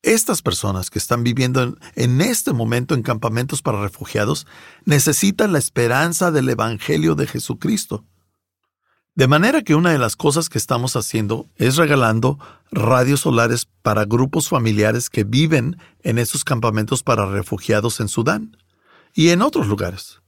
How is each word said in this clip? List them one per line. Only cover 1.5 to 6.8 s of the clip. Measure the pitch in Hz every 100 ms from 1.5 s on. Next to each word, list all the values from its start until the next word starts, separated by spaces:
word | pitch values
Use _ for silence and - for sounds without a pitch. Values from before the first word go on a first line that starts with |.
| 131
en, | 123 - - -
en | 123 127
este | 214 233 -
momento | 123 113 120 127
en | 139
campamentos | 113 113 117 117 127 143
para | - 104
refugiados | 101 - - 110 104 151 - - - - -
necesitan | 147 156 143 196 185 214
la | 156
esperanza | - - 117 127 165 165 180
del | 151 131
evangelio | 113 110 110